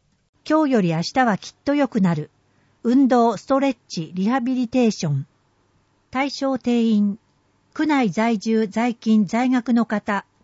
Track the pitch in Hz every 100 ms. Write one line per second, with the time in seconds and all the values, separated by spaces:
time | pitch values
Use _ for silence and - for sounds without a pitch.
0 | _ _ _ _ - 311 294 240 175 160
1 | 170 262 247 185 - _ - 294 277 226
2 | 185 160 151 _ _ _ _ _ 226 262
3 | 262 247 233 196 - 269 277 254 - -
4 | 160 180 202 262 240 254 233 254 233 -
5 | 160 135 - _ _ _ _ _ _ _
6 | _ 254 277 - 269 262 240 240 226 208
7 | 208 196 _ _ _ _ _ - 311 277
8 | 226 160 226 220 220 220 220 220 240 226
9 | 226 220 185 226 254 254 240 240 220 208
10 | - 196 - _